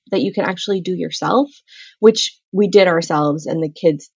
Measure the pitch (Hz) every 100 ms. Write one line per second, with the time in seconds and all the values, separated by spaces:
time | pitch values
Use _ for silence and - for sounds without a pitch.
0 | _ 190 185 202 185 180 - 196 175 180
1 | 160 - 156 208 285 - _ - - _
2 | 220 220 - - _ 185 208 196 185 165
3 | 170 151 147 147 151 160 156 151 165 147
4 | -